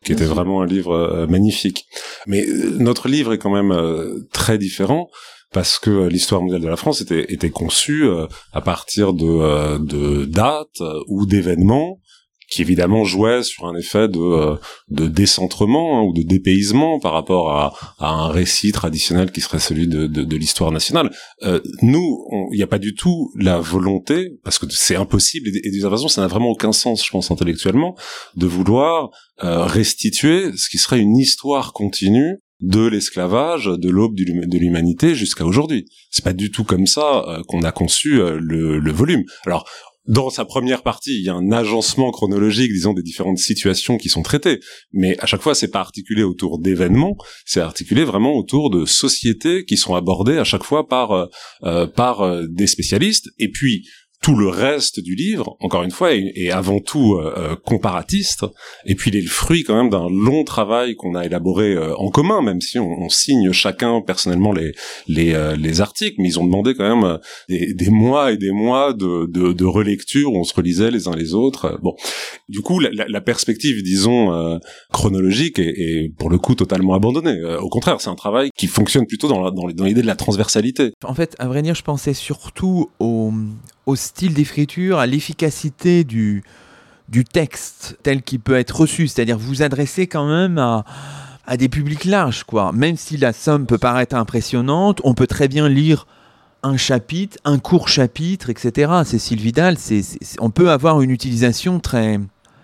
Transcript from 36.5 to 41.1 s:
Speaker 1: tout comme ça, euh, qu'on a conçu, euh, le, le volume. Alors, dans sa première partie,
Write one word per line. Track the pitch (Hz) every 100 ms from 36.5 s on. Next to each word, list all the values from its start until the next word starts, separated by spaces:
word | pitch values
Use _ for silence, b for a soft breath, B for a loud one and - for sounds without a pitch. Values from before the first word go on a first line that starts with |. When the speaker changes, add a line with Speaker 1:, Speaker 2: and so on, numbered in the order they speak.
Speaker 1:
tout | -
comme | 107 92 98
ça, | 147 147 127 82
euh, | 82 -
qu'on | 85
a | 82
conçu, | - 85 - 151 131
euh, | 87 80
le, | 82 80 80 78
le | 76
volume. | 78 147 139 B B
Alors, | - 87 B B B _ -
dans | 113 131
sa | 127
première | 107 135 123 123
partie, | 123 - 139